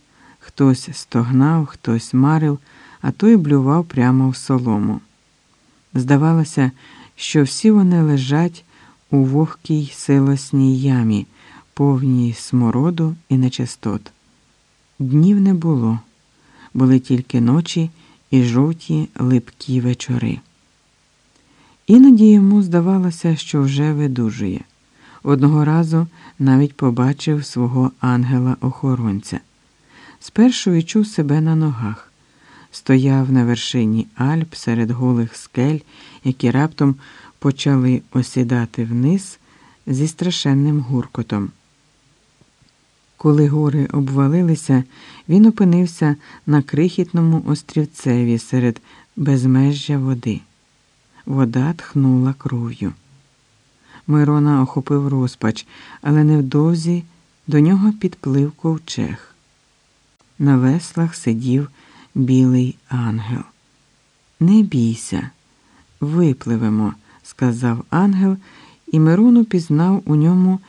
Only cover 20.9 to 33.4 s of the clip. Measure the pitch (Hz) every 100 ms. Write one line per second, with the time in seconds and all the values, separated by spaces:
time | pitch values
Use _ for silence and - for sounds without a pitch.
20.9 | _ _ _ _ _ _ _ _ _ -
21.9 | 233 269 226 214 208 196 208 185 175 175
22.9 | 190 180 170 170 156 - 151 135 139 151
23.9 | 147 147 123 110 98 101 - - _ _
24.9 | _ _ - 143 139 143 151 151 160 165
25.9 | 165 165 - - - 135 131 143 - 135
26.9 | 120 127 143 - 147 139 123 123 127 131
27.9 | - 127 123 123 127 127 127 127 - 135
28.9 | 127 113 98 - - _ _ _ _ _
29.9 | - - - - - 247 240 196 165 165
30.9 | 220 214 - 143 151 160 160 156 117 107
31.9 | 110 - _ _ _ _ - _ - -
32.9 | 131 135 135 131 131